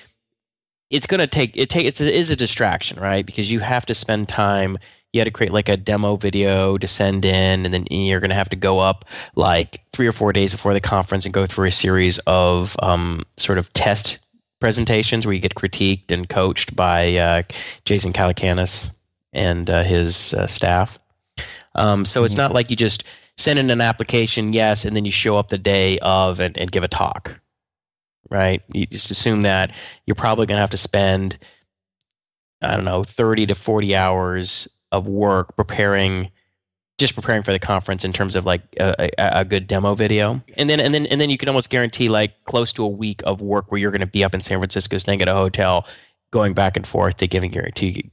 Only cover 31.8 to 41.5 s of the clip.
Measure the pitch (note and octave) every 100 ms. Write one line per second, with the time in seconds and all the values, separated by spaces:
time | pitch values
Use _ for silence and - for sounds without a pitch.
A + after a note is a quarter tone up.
31.8 | _ _ _ _ _ _ _ - - G#2
32.8 | F#2+ F#2 G2+ - A2+ A2 G#2 G2 - G#2+
33.8 | G2+ G2 F#2 F#2 F2+ F#2 F2+ - - _
34.8 | - G2+ G2 G2 G#2 F#2+ F2+ - G#2 -
35.8 | G2+ G2 F#2+ F#2+ F#2 _ _ _ _ _
36.8 | _ - C3+ - - A2 G2+ F#2+ - F#2+
37.8 | F#2 F#2 F#2+ F#2 F#2+ F#2+ F#2 F2 - -
38.8 | F#2+ - E2+ - G2 F2+ F#2+ G2+ F#2+ G2
39.8 | G2+ G2+ G#2+ G#2+ G#2 A#2 - - D3 D3+
40.8 | C#3+ D3+ D3 C#3+ D3 C3+ C#3